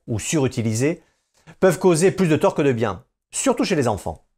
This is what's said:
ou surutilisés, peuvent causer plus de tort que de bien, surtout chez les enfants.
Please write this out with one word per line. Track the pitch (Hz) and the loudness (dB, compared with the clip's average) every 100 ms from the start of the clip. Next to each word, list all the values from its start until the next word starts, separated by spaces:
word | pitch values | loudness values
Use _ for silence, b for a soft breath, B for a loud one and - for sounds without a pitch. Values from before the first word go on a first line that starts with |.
| - | -8
ou | 110 | -6
surutilisés, | - 160 131 - 113 110 143 170 b b _ b b b | -2 -2 0 -2 -4 -2 -2 -4 b b _ b b b
peuvent | 190 180 | 0 4
causer | 190 160 185 | 2 4 2
plus | - 180 | 2 2
de | 151 | 2
tort | - - | 2 2
que | |
de | 143 | 0
bien, | 113 113 90 - _ _ | 0 -2 -4 -12 _ _
surtout | - 269 240 | -4 -2 0
chez | 214 165 | 0 0
les | 117 | 0
enfants. | 101 - 78 _ | -2 -8 -12 _